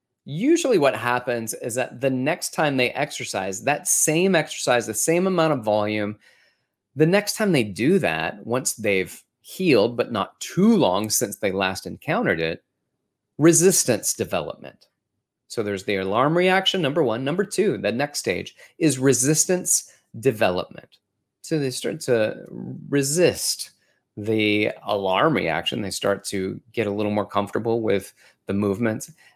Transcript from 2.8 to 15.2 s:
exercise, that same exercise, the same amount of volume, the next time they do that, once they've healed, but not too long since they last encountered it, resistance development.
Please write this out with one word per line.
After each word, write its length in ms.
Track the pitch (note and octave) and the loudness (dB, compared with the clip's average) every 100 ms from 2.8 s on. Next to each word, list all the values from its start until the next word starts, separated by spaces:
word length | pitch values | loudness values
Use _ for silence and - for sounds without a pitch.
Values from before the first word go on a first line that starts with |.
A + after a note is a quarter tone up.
| A#2+ | 0
exercise, 760 | - D3 - B2 G#2 F#2+ G2 A2+ | 0 -4 -6 -6 -4 -4 -4 -2
that 220 | D3 - | -2 0
same 460 | - D#3+ D#3 F#3+ | 0 2 2 4
exercise, 540 | E3+ D3+ - - A#2+ G#2+ | 2 0 -4 0 2 0
the 80 | G#2+ | -2
same 320 | - E3+ F#3+ | 0 2 2
amount 260 | F3+ D#3+ | 2 2
of 100 | C#3 | 0
volume, 540 | A2 G#2+ G#2 G#2+ G#2 G#2+ _ _ _ _ _ _ _ C3 | 0 0 2 -2 -4 -6 _ _ _ _ _ _ _ 0
the 100 | D#3 | 4
next 280 | G3+ G#3 - | 4 0 -2
time 160 | G#3+ | 2
they 100 | D3+ | 2
do 340 | G#2 F#2 C3 F#3+ | 0 0 2 2
that, 480 | G2 D#2+ E2 - A2+ | 2 -2 -4 -6 -4
once 280 | B2 - | -4 -4
they've 500 | - G#2+ F#2+ F2+ - _ _ | -2 0 0 -2 -8 _ _
healed, 560 | - - F#3 A#2 A#2 A#2+ | -20 -2 4 4 4 0
but 140 | - | -4
not 280 | A2 F#2+ _ | -2 -4 _
too 360 | - - G#3+ G#3+ | -6 2 4 6
long 340 | G#2+ F#2 A2 | 4 2 0
since 280 | - G#2+ - | -2 -4 -4
they 140 | G2+ | -4
last 360 | F#2+ F#2+ F#2+ F2+ | 0 -2 -2 -10
encountered 520 | E2+ - F#3+ F#3 E2+ | -10 -4 -2 0 -2
it, 240 | E2 E2 _ _ _ _ _ _ _ - | -2 -6 _ _ _ _ _ _ _ 4
resistance 760 | D#3+ D3+ F#3 - - G#2 - | 4 6 4 4 2 0 -2
development. 720 | - G2 F#2 D2 - - - _ _ _ _ | -4 -4 -4 -6 -10 -16 -20 _ _ _ _